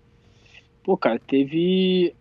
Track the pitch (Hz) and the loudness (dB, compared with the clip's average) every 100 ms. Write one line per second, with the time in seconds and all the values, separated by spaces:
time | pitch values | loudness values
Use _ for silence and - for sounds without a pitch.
0 | _ _ _ _ _ - _ _ - 190 | _ _ _ _ _ -20 _ _ -4 -2
1 | - 113 - 139 139 160 180 185 185 185 | 0 -2 -2 -2 0 -2 0 2 2 2
2 | 175 - | 0 -4